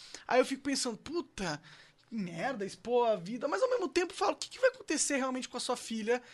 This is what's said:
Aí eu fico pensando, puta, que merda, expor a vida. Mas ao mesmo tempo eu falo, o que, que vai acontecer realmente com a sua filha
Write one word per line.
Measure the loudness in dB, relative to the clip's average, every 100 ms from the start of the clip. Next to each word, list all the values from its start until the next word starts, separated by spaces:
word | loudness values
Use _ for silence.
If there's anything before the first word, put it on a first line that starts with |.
| -18 -12 2
Aí | 4
eu | 4
fico | 0
pensando, | -2 -2 -2 -4
puta, | -6 -6 -4 -4 -4 -4 -8 -20 -20 _ _
que | -8
merda, | -6 -4 -4 -2 -6
expor | -8 0 2 4
a | 2
vida. | -2 -4 -2
Mas | 2
ao | 2
mesmo | 2 2
tempo | 2 0
eu | 2
falo, | 0
o | 2
que, | -4
que | 2
vai | 2
acontecer | 2 -2 0 0 0
realmente | 0 -2 -6
com | -6
a |
sua | -4 -4
filha | -4 -2 0 0 -2